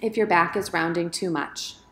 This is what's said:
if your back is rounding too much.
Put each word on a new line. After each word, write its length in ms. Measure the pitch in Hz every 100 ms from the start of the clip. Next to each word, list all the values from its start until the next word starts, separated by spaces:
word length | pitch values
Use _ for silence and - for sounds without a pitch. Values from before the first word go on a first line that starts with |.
if 120 | 220
your 120 | 220 214
back 280 | 175 170
is 200 | 208 190
rounding 340 | 170 165 170 170
too 220 | - 185
much. 460 | 156 139 - - - -